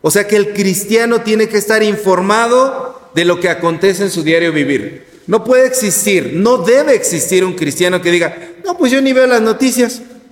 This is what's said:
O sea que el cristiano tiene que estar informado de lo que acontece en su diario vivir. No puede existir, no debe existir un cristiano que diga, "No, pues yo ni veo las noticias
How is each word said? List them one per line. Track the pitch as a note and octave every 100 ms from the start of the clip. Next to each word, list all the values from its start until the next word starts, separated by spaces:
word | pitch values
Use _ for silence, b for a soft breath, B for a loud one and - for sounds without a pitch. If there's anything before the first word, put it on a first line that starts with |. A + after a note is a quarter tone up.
O | D#3
sea | G3+ G#3
que | G#3+
el | G#3
cristiano | G3+ G3 F#3 F#3+ A3 A#3 A#3
tiene | A3 G#3+ G#3+
que | G#3+
estar | G#3 A3
informado | G#3+ G3+ G3+ F3+ F#3+ G#3+ A#3 B3 C4+ C4 - - - D#3
de |
lo | F3 F3
que | F3+
acontece | D#3+ E3+ E3 G3 F3+
en | G3+
su | F3
diario | D#3 E3 E3+
vivir. | D3+ C#3 C3+ G#2 - B B -
No | G#3 F#3
puede | B3+ C4
existir, | B3+ G#3 - G#3 F#3 -
no | D#3+ G#3+ B3
debe | F3+ B3+ D4
existir | A3+ - E3 - F#3 F#3
un |
cristiano | F3+ D3+ D3+ F3+ F3+
que | E3+
diga, | F3 E3 - B - G4
"No, | F4+
pues | B3+
yo | C4+
ni | C4+
veo | C4 B3+
las | A#3+
noticias | A3 A3 C4 A#3+ A#3 - - - -